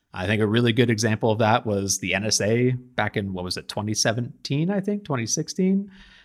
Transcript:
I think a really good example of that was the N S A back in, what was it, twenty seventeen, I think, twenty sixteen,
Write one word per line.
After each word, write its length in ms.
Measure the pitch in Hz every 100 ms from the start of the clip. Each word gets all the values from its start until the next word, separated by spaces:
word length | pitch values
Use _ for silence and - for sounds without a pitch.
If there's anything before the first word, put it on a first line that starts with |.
| _
I 120 | 98 92
think 160 | 107
a 60 | 107
really 260 | 113 120
good 160 | 113 120
example 420 | 113 113 110 120
of 80 | 107
that 260 | 110 120 113
was 340 | 101 98 -
the 140 | 90
N 120 | 95 107
S 160 | -
A 300 | 104 117 123
back 440 | 123 - - 104 110
in, 160 | 98
what 140 | 92 90
was 100 | -
it, 140 | -
twenty 240 | - 104
seventeen, 760 | 104 127 113 120 - - 143 170
I 120 | 202
think, 240 | 196 208 208
twenty 200 | 135 110
sixteen, 640 | - 156 - 185 196 202 - - -